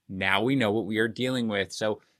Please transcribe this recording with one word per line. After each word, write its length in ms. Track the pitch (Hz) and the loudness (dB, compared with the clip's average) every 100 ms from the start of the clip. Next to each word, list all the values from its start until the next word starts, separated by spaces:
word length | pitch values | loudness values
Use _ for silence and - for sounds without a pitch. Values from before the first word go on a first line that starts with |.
| - | -12
now 340 | 95 95 98 | -4 2 2
we 140 | 120 135 | 2 2
know 160 | 110 | 2
what 140 | 110 95 | 2 0
we 120 | 110 | 0
are 100 | 113 | 0
dealing 380 | 110 127 127 113 | 0 -2 -2 -2
with. 260 | 101 92 | -2 -4
So 280 | - 107 104 _ _ | -2 -2 -4 _ _